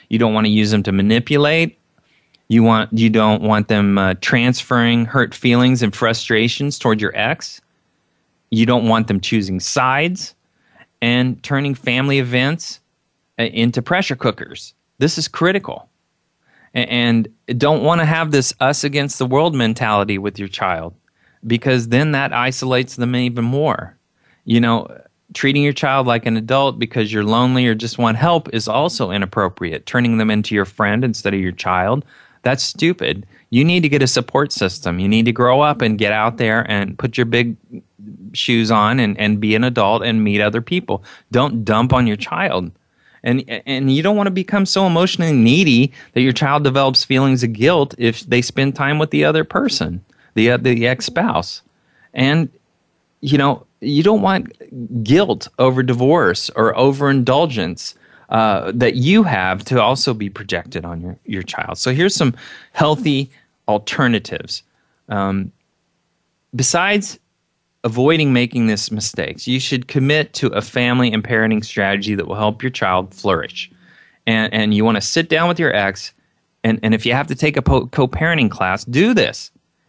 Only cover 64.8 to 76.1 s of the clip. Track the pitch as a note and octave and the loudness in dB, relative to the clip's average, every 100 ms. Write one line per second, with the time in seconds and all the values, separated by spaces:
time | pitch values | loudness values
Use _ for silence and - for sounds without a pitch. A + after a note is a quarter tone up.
64.8 | _ _ - G#2 G2 G2 F#2 - _ _ | _ _ -8 -4 -2 -4 -6 -12 _ _
65.8 | _ _ _ _ _ _ _ A#2+ B2+ F3 | _ _ _ _ _ _ _ -4 -2 0
66.8 | F#3+ G#3 G3 - _ _ _ _ _ _ | 0 0 -4 -12 _ _ _ _ _ _
67.8 | A#2 A#2+ C#3 D#3+ C#3+ B2 A#2+ B2 A2+ G#2 | -4 2 2 4 4 2 2 0 0 0
68.8 | - G#2+ - - D#2 - B2+ C3 B2+ C3 | -4 -6 -6 -6 -6 -6 -4 -4 -2 -4
69.8 | B2 C#3 C3+ D3+ - - C3 G#2 - B2+ | -2 0 2 2 -2 -4 -2 -2 -4 -2
70.8 | B2 B2 B2 A2 G2+ A2+ A2 G#2+ G#2+ - | 0 2 2 0 0 0 2 0 -2 -2
71.8 | G2 G2+ G#2 G2 E2 G#2 G#2+ G#2 C3 - | 0 0 -2 -4 -4 -2 -2 -2 -6 -4
72.8 | G2 F#2 F#2 - G#2 E2+ - - - _ | -2 -2 -4 -6 -2 -2 -4 -12 -16 _
73.8 | _ - _ _ - A2 G#2+ G#2+ G#2+ G#2 | _ -20 _ _ -2 0 0 0 0 2
74.8 | A2 G#2+ - E3 E3 D#3+ F3 E3+ D#3+ G#2 | 2 0 -2 -2 0 0 2 0 2 2
75.8 | G2 G2 - | 2 -2 -12